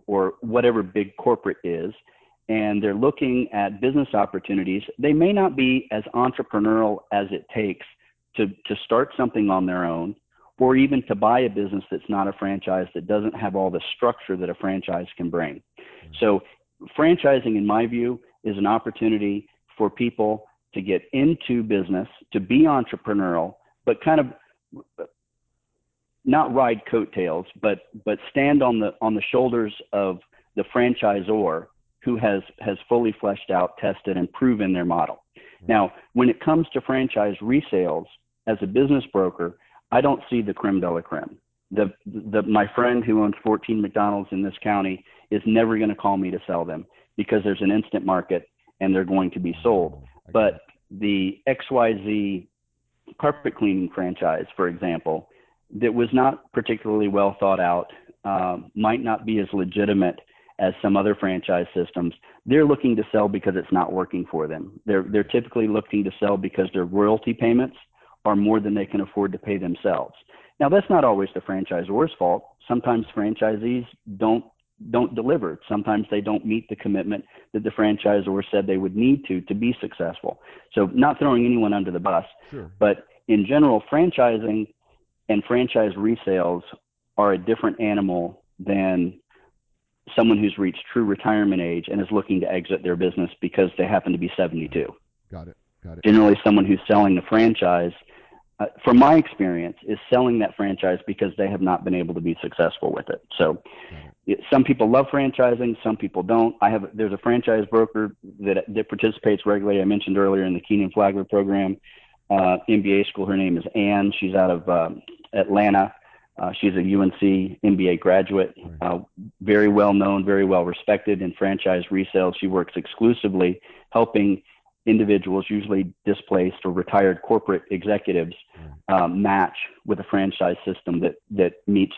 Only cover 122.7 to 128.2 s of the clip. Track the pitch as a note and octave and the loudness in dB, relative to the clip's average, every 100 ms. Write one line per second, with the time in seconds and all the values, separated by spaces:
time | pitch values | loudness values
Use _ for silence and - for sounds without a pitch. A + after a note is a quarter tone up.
122.7 | - - - A2+ A#2+ G#2 F#2+ F2+ F#2 - | -6 -10 0 2 2 0 2 0 0 -10
123.7 | - _ A2+ A2+ G#2+ G2+ F#2+ - _ _ | -20 _ 0 2 2 2 0 -6 _ _
124.7 | _ - A2 G#2 G2+ F2+ F#2+ F#2+ G#2+ G2+ | _ 2 2 4 2 2 -4 -2 -6 -2
125.7 | G2 F#2 - - G2 - G2 F#2 - F#2 | -2 -4 -6 -4 -4 0 0 0 -2 -6
126.7 | F2+ F2+ G2+ G2 F2 - A2 - F#2 - | -4 0 2 2 0 0 0 2 -4 -2
127.7 | F#2+ G2 G2+ - F2+ | -6 -2 -2 0 -2